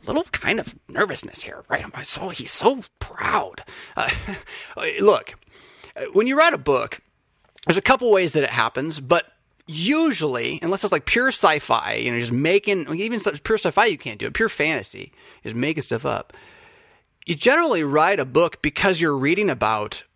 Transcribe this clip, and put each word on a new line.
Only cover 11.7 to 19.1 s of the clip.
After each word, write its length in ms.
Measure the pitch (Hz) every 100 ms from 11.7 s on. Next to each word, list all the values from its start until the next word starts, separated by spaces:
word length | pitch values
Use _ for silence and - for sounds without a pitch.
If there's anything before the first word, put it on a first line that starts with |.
| 113 -
you 180 | 110 120
know, 80 | 120
just 120 | 120
making, 560 | 120 151 196 208 196 139
even 260 | 160 214 226
such 220 | 202 147
pure 160 | - 220
sci-fi 280 | 175 175 233
you 120 | 165
can't 200 | 131 104
do 80 | 110
it, 80 |
pure 140 | - 220
fantasy, 640 | - 151 147 117 101 95 _ - -
just 140 | 110 117
making 260 | 139 160
stuff 240 | 123 113 131
up. 260 | 113 - - - - - _ _ _ _ _ -
You 80 |
generally 480 | 160 233 302 330 196
write 380 | 147 147 165 196
a 40 |
book 380 | 143 131 170 -
because 380 | 151 - 196 175
you're 160 | 165